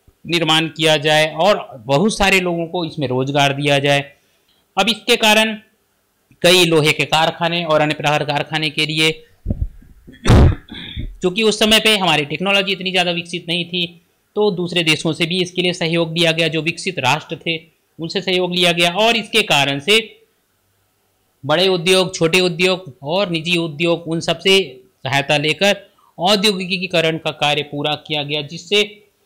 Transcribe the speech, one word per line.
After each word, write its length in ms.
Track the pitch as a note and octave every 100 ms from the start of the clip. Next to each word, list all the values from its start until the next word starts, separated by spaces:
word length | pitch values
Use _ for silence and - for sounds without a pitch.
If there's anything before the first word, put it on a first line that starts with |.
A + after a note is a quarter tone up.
| _ _ -
निर्माण 400 | E3+ D#3+ D#3 D#3+
किया 300 | - D#3 D#3
जाए 380 | D3+ D#3 D#3
और 480 | D#3 F3+ G3+ - C3+ A2
बहुत 320 | C#3 G#3+ -
सारे 220 | G3 F#3+
लोगों 260 | F3+ E3+ E3
को 180 | F3+
इसमें 240 | D#3 C#3+ C3
रोजगार 440 | B2+ C3+ C#3+ C#3
दिया 260 | C3+ C#3+ C#3
जाए। 340 | C#3 C#3+ C#3 _ _ _ _ _ _ -
अब 100 | G3+
इसके 280 | G#3+ - A3+
कारण 380 | A3 G#3+ A3 G#3+ _ _ _ _ _ _ _ _
कई 220 | E3 F#3
लोहे 280 | E3+ D#3+ D3+
के 120 | D3+
कारखाने 600 | C#3 D3+ E3 E3 E3+ E3+
और 160 | E3 D3+
अन्य 140 | D3+
प्रकार 300 | D3+ D3 D3
कारखाने 460 | D3 D3 D3 D#3 D#3
के 160 | C#3+ D3+
लिए, 380 | D#3 D#3+ D#3 - _ - - - - - - - - - - - - - - - - - -
चूँकि 200 | F3+ F3+
उस 160 | A3 G#3
समय 220 | A3 A3
पे 160 | A3 G#3+
हमारी 280 | F#3 D3+
टेक्नोलॉजी 480 | C#3+ D#3 F#3+ G3+ F#3+
इतनी 180 | F3+ F3+
ज़्यादा 200 | F3+ F3
विकसित 340 | F3 E3+ F3 D#3+
नहीं 160 | F3
थी, 360 | F3 F3+ E3+ - _ _ _
तो 160 | - G#3
दूसरे 320 | F3 F3 F3+
देशों 300 | D#3+ D3+ E3+
से 140 | D3 E3+
भी 160 | F#3
इसके 200 | F3 -
लिए 100 | F3+
सहयोग 440 | F3 E3 E3+ E3 D#3+
लिया 140 | E3
गया, 160 | D#3+ E3
जो 140 | D#3
विकसित 360 | D#3 E3+ - -
राष्ट्र 380 | B2+ D3 - D#3+
थे 240 | - D#3+ - _ _ -
उनसे 200 | E3 G3
सहयोग 340 | F#3+ F#3 F3+
लिया 180 | F3+ F3
गया 180 | E3+ E3+
और 260 | F3 A3 A#3
इसके 260 | G#3 A3
कारण 360 | G#3 D3+ C#3 C#3
से 380 | C#3+ A3 A3 - _ _ _ _ _ _ _ _ _ _ _ _ C3+
बड़े 220 | D#3 F#3+
उद्योग, 460 | F#3 E3 F#3 F#3
छोटे 260 | - E3 F3+
उद्योग 560 | F3+ E3 F3+ F3+ F3+ -
और 280 | C#3 F3+ G3+
निजी 260 | E3+ D#3+ F3
उद्योग, 480 | E3 C#3+ E3+ E3 E3
उन 120 | E3
सबसे 600 | E3 E3 F#3+ F#3+ E3 - - _
सहायता 320 | C3 C#3 C#3 D3+
लेकर 400 | D3+ D#3 G3 G3 - _ _ -
औद्योगिकीकरण 1000 | F3 G#3+ G#3+ F#3 F#3 F#3 F3+ E3+ D#3+ D#3+
का 120 | D#3
कार्य 320 | D3 D3 D3
पूरा 320 | C#3+ D3 D3
किया 280 | D3 - D3+
गया, 200 | C#3+ D3+
जिससे 420 | C#3+ E3 - G#3 G#3 - _ _